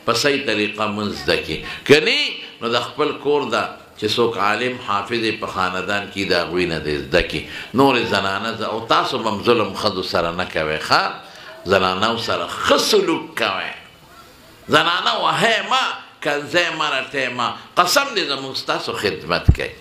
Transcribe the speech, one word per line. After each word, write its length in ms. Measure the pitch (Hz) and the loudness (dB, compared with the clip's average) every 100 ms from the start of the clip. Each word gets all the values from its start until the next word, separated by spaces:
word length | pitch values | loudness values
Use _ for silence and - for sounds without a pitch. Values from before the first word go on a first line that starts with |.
په 80 | - | 0
صحیح 300 | 117 147 139 - | 2 2 2 0
طریقه 380 | 104 104 - 107 | 0 -2 -2 -4
مونځ 260 | 104 104 85 | -2 -4 -2
زده 140 | - 82 | 0 0
کړي. 220 | - 78 - - - | 0 -8 -8 -8 6
که 100 | 147 | 6
نه، 200 | 190 285 277 - - - | 8 2 0 -6 -14 -6
نو 80 | 117 | 0
د 120 | 120 113 | 0 -2
خپل 260 | - 151 - | -2 -2 0
کور 200 | 139 147 123 | 0 0 2
ده 100 | 110 92 - - - | -2 -2 -8 -20 -6
چې 80 | 107 120 | -2 2
څوک 200 | 110 92 | 2 2
عالم 380 | 101 110 123 123 - | 2 2 -2 -4 -2
حافظ 360 | 101 95 120 | -2 0 -2
یې 160 | 110 104 | -2 -2
په 60 | 92 | -6
خاندان 580 | 101 92 92 90 101 95 | -2 -2 -2 -2 -4 -4
کې 100 | 98 92 | -6 0
د 20 | 87 | 0
هغوی 240 | 80 90 85 | 2 0 0
نه 120 | 80 | -2
دې 100 | 71 73 | -2 -4
زده 180 | 65 85 | -2 -2
کړي. 200 | - 76 - - - 113 | -2 -6 -8 -12 -4 2
نورې 240 | 139 123 107 | 4 4 0
زنانه 360 | 101 98 98 110 107 | 0 0 -4 -4 -6
ز-، 120 | 98 | -6
او 80 | 110 110 | -6 0
تاسو 240 | 156 175 127 | 0 2 -2
به 120 | 110 | -2
هم 140 | 101 92 | 0 2
ظلم 220 | 113 98 | 2 0
ښځو 280 | 95 107 92 92 | -2 -2 -2 -2
سره 180 | 95 85 87 | 0 0 -2
نه 40 | |
کوئ، 340 | 90 85 78 78 - | -4 -2 -2 -4 2
ښه؟ 140 | 151 190 - - - - - 87 | 2 2 -6 -14 -18 -18 -12 2
زنانو 460 | 95 92 92 107 113 | 4 4 4 2 2
سره 300 | - 90 85 | -2 -2 -2
ښه 280 | - - 285 | -2 2 4
سلوک 460 | - 214 170 160 - - | 4 4 4 -2 -4 -2
کوئ. 320 | 110 92 82 - - - - - - - - - - | 0 0 -6 -10 -18 -20 -20 -20 -20 -20 -20 -18 2
زنانه 440 | 143 165 180 226 220 | 4 4 2 0 0
وهئ 340 | 165 151 220 214 202 | 0 2 2 2 2
مه، 140 | 262 220 - - - | 0 0 -6 -14 -6
کنځئ 440 | 156 147 139 165 170 160 | -2 -2 0 0 0 0
مه، 80 | 151 135 | -2 -2
رټئ 320 | 127 139 127 123 | -2 -4 -2 -2
مه. 100 | 117 95 - - | -2 -4 -2 2
قسم 300 | 180 277 269 | 4 2 2
دې 100 | 214 151 | -2 -2
زموږ 220 | 135 135 131 | -4 -6 -8
ستاسو 360 | - 151 - | -4 -4 -4
خدمت 540 | 113 104 82 73 85 - - | -2 -2 -2 -2 2 4 2
کوي. 140 | 64 - | -2 -8